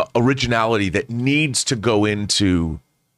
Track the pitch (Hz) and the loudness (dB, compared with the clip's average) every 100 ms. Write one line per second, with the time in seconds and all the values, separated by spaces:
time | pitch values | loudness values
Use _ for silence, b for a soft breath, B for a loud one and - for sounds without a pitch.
0 | - 120 120 131 120 117 113 113 98 95 | -2 2 2 2 0 0 2 0 0 -2
1 | - 117 127 147 156 127 - 127 107 107 | -4 -4 0 0 0 -2 -4 -2 0 2
2 | 104 104 104 - 101 90 82 76 _ _ | 2 0 -2 0 2 2 -2 -6 _ _
3 | _ | _